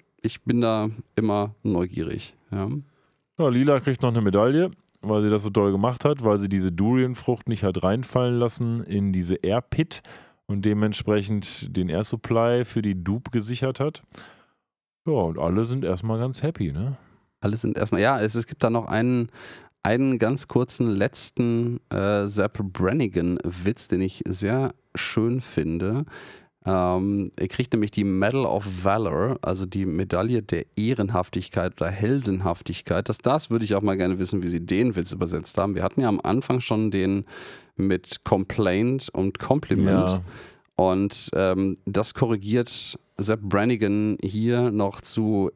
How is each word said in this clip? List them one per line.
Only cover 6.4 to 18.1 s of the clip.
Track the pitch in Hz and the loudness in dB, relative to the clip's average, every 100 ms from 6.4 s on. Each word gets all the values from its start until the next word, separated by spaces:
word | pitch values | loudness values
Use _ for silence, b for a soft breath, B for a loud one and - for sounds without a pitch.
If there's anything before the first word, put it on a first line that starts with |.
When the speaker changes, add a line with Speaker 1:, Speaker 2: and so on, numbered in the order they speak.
| 101 | 2
Speaker 2:
diese | 98 92 | 0 0
Durian-Frucht | 85 104 127 127 123 - 123 - | 2 2 4 2 -2 -2 -2 -2
nicht | 110 | -2
hat | 98 90 | 0 0
reinfallen | 92 113 127 127 123 120 | 2 0 0 0 2 2
lassen | 120 - 120 117 | 0 0 -2 -2
in | - 101 98 | -2 0 0
diese | 92 87 92 | 0 0 0
Air-Pit | 87 113 - - 160 - B B B B - | 0 0 0 -2 -2 -4 B B B B -6
und | 101 104 | -2 2
dementsprechend | 104 107 104 - 104 101 107 95 - 92 90 | 2 0 -2 0 0 2 -2 -4 -10 -6 -2
den | 90 | 0
Air-Supply | 80 107 117 - 113 117 120 123 | 0 -2 -6 0 2 2 2 0
für | 117 | -2
die | 104 92 | -2 -2
Dupe | 87 110 - | -2 -4 -2
gesichert | 120 104 123 131 123 | -4 -4 -4 -4 -2
hat. | 147 - - B B B B B _ _ _ _ - | -4 -4 -16 B B B B B _ _ _ _ -2
Ja, | |
und | 143 85 80 | 2 2 0
alle | 82 95 113 | 0 2 0
sind | 131 | 0
erstmal | 85 90 110 110 | -2 -2 -2 -2
ganz | 127 127 | -2 -2
happy, | 147 170 82 | -4 -2 -4
ne? | 71 120 135 b b b _ | -2 -4 -6 b b b _
Speaker 1:
Alle | 101 110 | -2 -2
sind | - - | -2 -2
erstmal, | 101 90 | -2 2
ja, | 107 | 4